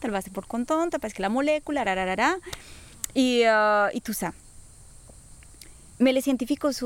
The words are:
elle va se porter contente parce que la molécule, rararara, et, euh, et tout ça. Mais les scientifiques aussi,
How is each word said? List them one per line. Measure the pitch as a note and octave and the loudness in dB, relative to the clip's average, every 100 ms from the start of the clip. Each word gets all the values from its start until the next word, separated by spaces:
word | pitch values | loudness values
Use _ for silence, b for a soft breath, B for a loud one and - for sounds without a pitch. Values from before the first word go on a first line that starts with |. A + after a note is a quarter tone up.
elle | B3+ | -4
va | G3+ | -4
se | F#3+ | -6
porter | F#3+ - | -10 -8
contente | A#3 A#3+ D#4 E4+ D#4 | -6 -2 0 0 -2
parce | A3 | -8
que | - | -4
la | F#3+ | -2
molécule, | A#3+ D4 D4+ D4+ C#4+ | 0 0 0 -2 -4
rararara, | G#3+ F#3 F#3 F#3 B3+ F#4 F4+ B B B B B - C4+ | -2 -2 -2 0 0 0 -6 B B B B B -4 2
et, | B3+ A#3+ A3+ | 2 4 4
euh, | A3 G#3+ G#3 G3+ | 4 4 4 2
et | A#3+ | 0
tout | - | -6
ça. | G#3 E3 - - - - - - - - - - - - - B B B - | -6 -6 -8 -18 -20 -20 -20 -20 -20 -20 -20 -20 -20 -20 -20 B B B 2
Mais | B3+ | 4
les | C4 | 4
scientifiques | C#4 C4 A#3+ C#4+ | 0 0 0 0
aussi, | D4 B3+ | 0 -2